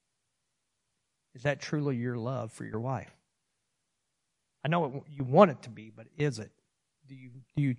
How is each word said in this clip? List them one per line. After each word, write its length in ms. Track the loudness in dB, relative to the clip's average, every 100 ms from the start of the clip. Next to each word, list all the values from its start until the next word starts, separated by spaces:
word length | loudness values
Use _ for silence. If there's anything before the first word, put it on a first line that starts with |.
| _ _ _ _ _ _ _ _ _ _ _ _ _
is 100 | -6
that 180 | -2 -2
truly 340 | -2 -2 0 0
your 220 | -2 -2
love 340 | -4 -4 -6
for 120 | -8
your 140 | -8 -4
wife? 320 | -2 -4 -6 -18 _ _ _ _ _ _ _ _ _ _ _ _ _ _
I 40 | 0
know 160 | 0
it, 80 | 0 -4 -12
you 140 | -8
want 260 | 4 8 8
it 120 | 6
to 80 | -10
be, 200 | -16 -18
but 160 | -20 -14 -4
is 200 | -2 -2
it? 140 | -10 _ _ _ _ _ -20
Do 60 |
you, 160 | -20 -20 -20 -8 0
do 60 |
you 120 | 0